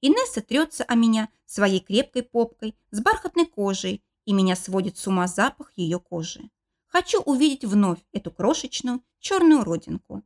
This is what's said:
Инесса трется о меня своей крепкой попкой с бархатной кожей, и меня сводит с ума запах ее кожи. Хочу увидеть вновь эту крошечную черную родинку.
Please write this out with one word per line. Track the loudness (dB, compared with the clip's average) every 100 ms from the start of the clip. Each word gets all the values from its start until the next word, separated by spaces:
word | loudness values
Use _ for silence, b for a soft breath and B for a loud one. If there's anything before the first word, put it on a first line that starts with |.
Инесса | 4 2 2 -4
трется | -4 -2 -2 -4
о | -2 2
меня | 4 2 -2 _ _
своей | 0 2 2
крепкой | 0 -2 0 -4
попкой | -4 -2 -2 _ -12 -12 _
с | -2
бархатной | 0 0 -2 0 -2
кожей, | 0 -4 -2 -4 -8 _ _
и | -2
меня | 2 2 0
сводит | -4 -4 -4 -6
с | -4
ума | -2 -2
запах | 0 -2 -2 -20 -6
ее | -4 -4
кожи. | _ -10 -10 -12 -20 _ _ _ _
Хочу | -2 0 -2
увидеть | 0 2 2 0
вновь | 0 2 2 0 _
эту | -12 -12
крошечную | -2 0 0 -4 -8 -6 -6 _ _
черную | -4 4 6 6
родинку. | 4 -4 -6 -10 _ -16